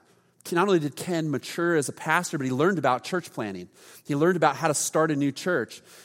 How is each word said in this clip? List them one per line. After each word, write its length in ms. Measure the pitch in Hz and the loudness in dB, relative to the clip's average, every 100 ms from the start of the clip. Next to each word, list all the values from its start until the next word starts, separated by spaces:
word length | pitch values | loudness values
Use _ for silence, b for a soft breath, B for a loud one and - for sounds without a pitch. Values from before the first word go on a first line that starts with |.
| _ b b b - | _ b b b -4
Not 160 | 170 202 | 0 2
only 100 | 175 | 2
did 160 | 147 | 0
Ken 360 | - 175 165 160 | -6 -4 -4 -2
mature 440 | 135 - - 170 | -4 -4 -4 0
as 140 | 160 127 | 0 0
a 40 | |
pastor, 440 | - 160 165 175 160 | -6 0 0 0 -4
but 80 | |
he 80 | 131 | -2
learned 260 | 127 170 180 | 2 2 4
about 240 | 135 123 | 2 0
church 300 | - 180 - | -2 -6 -6
planning. 380 | - 107 92 90 B B B | -8 -8 -8 -14 B B B
He 100 | - | -6
learned 220 | 143 165 180 | 2 2 4
about 200 | 151 135 | 2 2
how 120 | 160 | 0
to 60 | |
start 360 | 143 - 160 160 | 0 0 0 2
a 60 | 143 | 2
new 160 | 143 | 0
church. 480 | 135 185 160 110 - B B | -2 -2 -2 -4 -10 B B